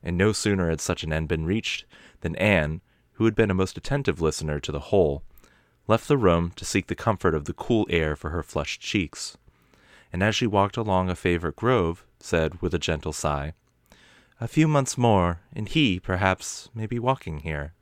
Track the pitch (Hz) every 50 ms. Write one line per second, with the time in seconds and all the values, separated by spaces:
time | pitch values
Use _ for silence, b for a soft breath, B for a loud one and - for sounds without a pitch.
0 | - - 87 87 95 107 107 - - 107 101 95 87 82 80 78 - - 87 -
1 | - 80 78 80 80 73 85 80 80 82 98 113 - - - - - B B B
2 | B B B B - 85 80 - 92 107 101 87 76 76 78 87 _ _ _ _
3 | _ _ _ _ 113 113 110 110 113 107 92 92 95 92 - - - - 139 143
4 | 135 - 82 76 82 78 73 - 78 78 73 73 - - 76 71 - - - 101
5 | 90 76 71 78 - - b b b b b b b b b b b - 110 113
6 | - - 147 139 113 95 85 85 85 87 90 - - - - 101 90 - 95 -
7 | - - 107 92 - 92 78 78 73 - - - - - 123 110 104 - - 85
8 | 80 76 76 - - 78 76 87 78 - - - 76 - - - - - - 107
9 | 87 76 - - - - - _ _ b b b b b b b b b b b
10 | b b b 87 95 107 110 - 127 110 98 101 98 101 - - 113 104 95 92
11 | 92 92 90 - - 92 87 85 85 82 73 - - 117 131 120 90 82 85 -
12 | _ _ _ _ - - - 85 80 80 - - - 90 82 87 - - 82 76
13 | - 78 76 - - 80 73 71 71 73 78 _ _ _ _ _ _ b b b
14 | b b b b b b b b 117 113 - 156 156 156 151 143 135 - - -
15 | 123 117 107 98 90 87 87 85 _ _ - - 107 98 - 160 151 120 92 90
16 | - - 92 90 98 95 92 - - - - - - - _ 113 110 107 120 120
17 | 113 123 131 - - - 80 73 69 80 78 73 73 78 - _